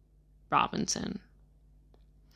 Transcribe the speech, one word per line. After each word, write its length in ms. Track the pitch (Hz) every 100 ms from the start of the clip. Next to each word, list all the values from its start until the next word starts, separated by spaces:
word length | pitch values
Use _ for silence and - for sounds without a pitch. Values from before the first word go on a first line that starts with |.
| - - - - -
Robinson. 680 | 147 - - - - - - - - - - - - - - - - -